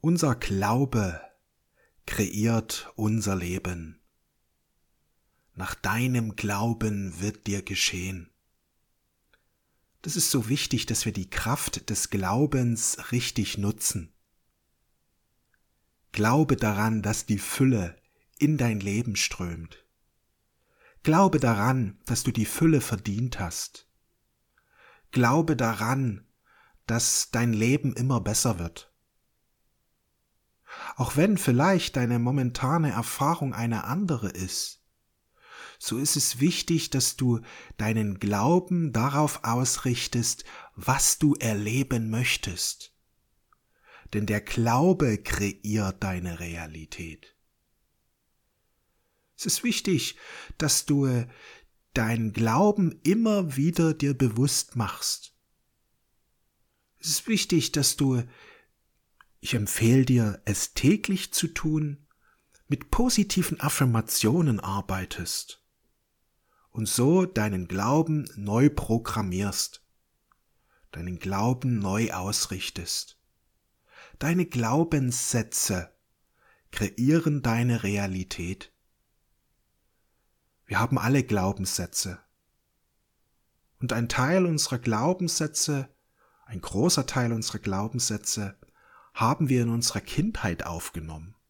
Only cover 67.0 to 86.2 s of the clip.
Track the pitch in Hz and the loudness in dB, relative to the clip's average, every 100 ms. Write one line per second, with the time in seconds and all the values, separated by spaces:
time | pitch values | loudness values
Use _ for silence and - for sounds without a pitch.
67 | 131 180 185 - 107 95 90 95 107 147 | 4 4 2 0 0 -2 -4 -2 2 2
68 | 160 151 139 - 101 110 143 - - 110 | 2 0 -4 -8 0 4 4 4 0 0
69 | - 113 98 90 101 92 - - _ _ | 0 -4 -2 -2 -2 -2 -6 -8 _ _
70 | _ _ _ _ _ _ _ _ _ 78 | _ _ _ _ _ _ _ _ _ -4
71 | 87 87 95 98 113 123 127 117 98 101 | -4 -4 -2 2 2 2 0 0 2 0
72 | 113 - 92 104 - 92 - - 82 - | 0 -2 -2 -2 -2 -4 -6 -8 -6 -6
73 | - - _ _ _ _ _ _ _ - | -8 -18 _ _ _ _ _ _ _ -20
74 | - - 147 175 170 127 113 139 165 151 | -20 -4 0 0 0 0 2 2 2 2
75 | 127 120 - 120 110 - - 92 92 _ | 0 -2 -2 -2 -2 -4 -2 -2 -6 _
76 | _ _ _ _ _ _ _ - 101 - | _ _ _ _ _ _ _ -4 -4 2
77 | 127 160 160 147 123 113 120 117 98 101 | 4 4 2 0 0 2 2 0 0 -2
78 | 101 92 92 - 85 95 - _ _ _ | -2 -4 -8 -8 -8 -8 -14 _ _ _
79 | _ _ _ _ _ _ _ _ _ _ | _ _ _ _ _ _ _ _ _ _
80 | _ _ _ _ _ _ _ 107 117 135 | _ _ _ _ _ _ _ -2 0 2
81 | 123 135 127 104 92 98 92 - 87 - | 2 2 2 0 0 0 -4 -4 -6 -6
82 | 95 87 _ _ _ _ _ _ _ _ | -6 -10 _ _ _ _ _ _ _ _
83 | _ _ _ _ _ _ _ _ 123 117 | _ _ _ _ _ _ _ _ -2 -2
84 | 117 - 127 185 180 156 - 123 123 107 | 0 0 2 4 2 0 -2 -2 0 0
85 | 139 185 175 - 151 - - 139 131 _ | 0 0 -2 -2 -2 -2 -2 -2 -4 _
86 | _ _ | _ _